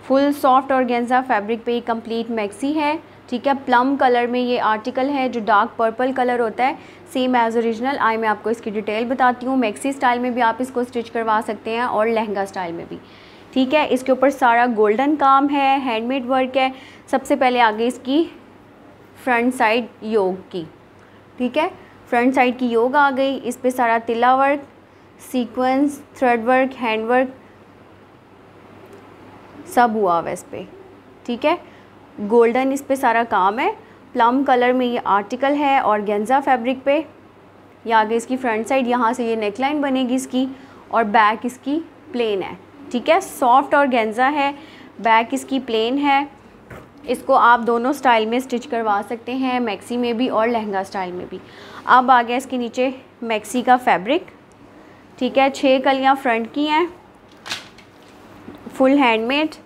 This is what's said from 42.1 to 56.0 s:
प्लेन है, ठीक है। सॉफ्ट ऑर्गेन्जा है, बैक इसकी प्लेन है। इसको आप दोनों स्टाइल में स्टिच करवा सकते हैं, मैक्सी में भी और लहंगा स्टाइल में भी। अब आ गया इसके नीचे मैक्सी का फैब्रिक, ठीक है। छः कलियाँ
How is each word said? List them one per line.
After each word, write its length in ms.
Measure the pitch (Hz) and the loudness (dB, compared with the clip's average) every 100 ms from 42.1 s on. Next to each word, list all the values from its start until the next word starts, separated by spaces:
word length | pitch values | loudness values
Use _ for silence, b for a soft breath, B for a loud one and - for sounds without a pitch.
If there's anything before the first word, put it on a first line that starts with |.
प्लेन 300 | 240 226 196 | -4 -2 -2
है, 140 | 156 180 - - - | -4 -10 -20 -20 -8
ठीक 180 | 247 226 | -4 2
है। 120 | 349 | 0
सॉफ्ट 520 | 381 - 254 254 285 | 0 -2 4 4 4
ऑर्गेन्जा 540 | 294 285 247 220 214 262 | 2 2 0 -2 0 0
है, 260 | 294 277 285 B B B - | 0 -4 -4 B B B -6
बैक 340 | 214 226 233 | 2 2 2
इसकी 260 | 262 - 269 | -6 -4 -6
प्लेन 380 | 262 220 226 277 | -2 -2 0 0
है। 280 | 285 277 285 - - - - - - - | 2 0 -2 -12 -20 -20 -20 -20 -20 -18
इसको 300 | - 247 - | -6 -6 2
आप 260 | 254 220 240 | 4 6 6
दोनों 320 | 226 233 247 | 4 0 0
स्टाइल 340 | 294 262 233 220 | 0 2 2 2
में 100 | 240 | -2
स्टिच 260 | 262 240 - | -4 -8 -6
करवा 340 | 233 220 202 | -4 -2 -2
सकते 300 | 214 233 240 | -4 -10 -8
हैं, 240 | 262 262 254 | -4 -2 -2
मैक्सी 360 | 240 190 - 240 | -2 -6 -6 -4
में 200 | 240 226 | -2 -2
भी 120 | 254 | -2
और 180 | 214 226 | 0 0
लहंगा 340 | 233 214 196 | -2 -2 -6
स्टाइल 280 | 196 208 180 | -6 -8 -8
में 140 | 180 - | -10 -12
भी। 120 | 185 B B B B - | -14 B B B B 4
अब 220 | 240 254 | 4 8
आ 100 | 247 | 4
गया 140 | 233 247 | 4 -4
इसके 220 | 262 254 | -4 -6
नीचे 360 | 233 247 254 262 - - | -4 -2 -4 -4 -18 -12
मैक्सी 400 | 226 220 214 247 | -6 -6 -2 -2
का 140 | 247 247 | 2 4
फैब्रिक, 480 | 254 180 196 330 - - - - - B B B B - | 4 0 0 -4 -4 -20 -20 -20 -20 B B B B -6
ठीक 200 | 254 262 | -2 2
है। 100 | 269 | 2
छः 280 | 269 277 262 | 2 2 2
कलियाँ 340 | 277 269 | 2 2